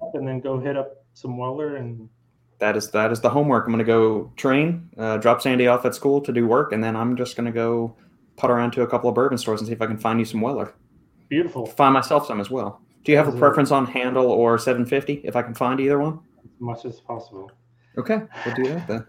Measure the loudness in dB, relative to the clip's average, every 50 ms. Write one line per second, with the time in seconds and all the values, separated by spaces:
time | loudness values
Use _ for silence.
0 | -10 -10 -8 -6 -6 -4 -6 -6 -4 -4 -4 -4 -4 -4 -4 -4 -4 -6 -10 -18
1 | _ _ _ -14 -12 -10 -8 -6 -6 -6 -6 -6 -6 -6 -6 -8 -10 -10 -12 -14
2 | -16 -20 _ _ _ _ _ _ _ _ _ _ 0 0 0 0 -2 -2 0 0
3 | 2 2 0 2 2 2 4 4 2 4 2 2 2 0 0 0 2 4 4 6
4 | 6 4 2 0 -4 -8 -10 -4 0 2 2 2 2 0 -2 -4 -8 -14 -10 -6
5 | -4 -2 -2 2 4 4 4 4 2 0 2 4 4 4 4 4 2 -2 -2 0
6 | 0 2 2 2 0 0 0 0 2 4 4 2 2 0 -2 -2 -2 -2 -2 -2
7 | -2 -2 -2 -2 -4 -6 -6 -6 -6 -4 -2 -2 -2 0 0 -2 -2 -4 -8 _
8 | _ _ _ _ _ _ _ -2 0 2 2 2 2 0 0 -2 0 0 0 0
9 | 0 0 2 2 2 2 0 -2 -2 -4 -4 -4 -4 -6 -4 -4 -4 -4 -4 -4
10 | -2 0 0 0 0 -2 -2 -2 -2 -2 -2 -4 -6 -8 -12 _ _ _ _ _
11 | _ _ _ _ _ _ -2 -2 0 -2 -4 -8 -10 -6 2 4 4 6 6 4
12 | 2 2 2 0 0 0 -4 -6 -4 -4 -4 -6 -6 -6 -10 -12 _ _ _ _
13 | _ 4 4 4 4 2 2 4 4 4 6 4 2 4 2 0 0 0 -2 -2
14 | -2 0 2 2 4 4 4 4 4 4 4 2 2 0 0 0 0 0 -2 -2
15 | -2 -2 -6 -6 -6 -4 -4 -4 -4 -4 -4 -4 -2 -2 -2 0 0 0 2 2
16 | 0 -2 -4 -6 -12 _ _ _ _ -20 _ _ -10 -10 -10 -10 -12 -14 -14 -14
17 | _ -12 -12 -12 -12 -16 -18 -18 -20 -20 -20 _ _ _ _ _ _ _ _ -8
18 | -4 -2 -2 -2 -4 -8 -12 -10 -8 -6 -4 -2 -2 -2 -2 -4 -6 -6 -8 -8
19 | -8